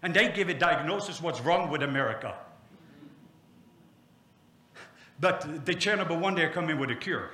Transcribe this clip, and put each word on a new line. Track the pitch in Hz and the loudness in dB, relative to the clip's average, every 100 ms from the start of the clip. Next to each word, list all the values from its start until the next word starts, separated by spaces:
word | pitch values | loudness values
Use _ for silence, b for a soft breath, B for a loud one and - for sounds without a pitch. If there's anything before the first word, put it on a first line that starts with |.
And | 175 | 4
they | 165 233 | 4 4
give | 202 180 | 2 0
a | |
diagnosis | 151 170 156 151 202 - 143 | 2 2 2 0 -2 -4 -4
what's | 165 151 | -4 -2
wrong | 127 190 160 | 2 2 2
with | 147 | -2
America. | 139 143 127 107 110 95 - - - - - - - - - - _ - - _ - _ _ _ _ _ _ _ _ - B B B - | 0 0 0 -2 -8 -10 -14 -20 -20 -20 -20 -20 -20 -20 -20 -20 _ -20 -20 _ -20 _ _ _ _ _ _ _ _ -20 B B B 0
But | 175 - 151 156 143 | 2 2 -4 -6 -2
the | |
chair | 180 202 208 | 0 2 0
number | 180 165 | 0 0
one, | 190 185 | 0 2
they're | 156 | 0
coming | 175 160 156 | 0 -2 0
with | 131 | -2
a | 120 | -4
cure. | - 143 87 | -4 -4 -6